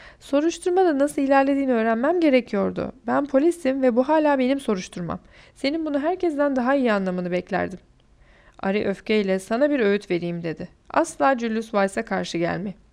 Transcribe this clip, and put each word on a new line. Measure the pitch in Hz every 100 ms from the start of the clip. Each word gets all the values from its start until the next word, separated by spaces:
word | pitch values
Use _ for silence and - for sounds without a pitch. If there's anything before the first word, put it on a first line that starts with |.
| - -
soruşturmada | - 285 330 - 370 359 359 269
nasıl | 294 294
ilerlediğini | 269 277 269 277 269
öğrenmem | 233 226 226 285 359
gerekiyordu. | 311 254 247 202 190 180 - - 233
Ben | 262 285
polisim | 269 330 339 262 269
ve | 262 226
bu | 262
hala | 311 302 277
benim | 254 277
soruşturmam. | 254 190 - 175 165 175 - - -
Senin | - 269 330 311
bunu | 285
herkesten | 311 370 349 285 285 262
daha | 240
iyi | 277 240
anlamanı | 202 185 180 180
beklerdim. | 180 - 180 175 180 _ _ _ _ _ _ _ -
Ari | 196 208 208
öfkeyle, | 190 - 214 196 190
"Sana | - 226 294
bir | 285
öğüt | 202 202 -
vereyim." | 175 175 170
dedi. | 170 - 180 _ -
"Asla | - 330 - 277 254
Julius | 233 220 220
Weiss'e | 202 196 226
karşı | 226 190 175 165
gelme. | 170 165 196 - _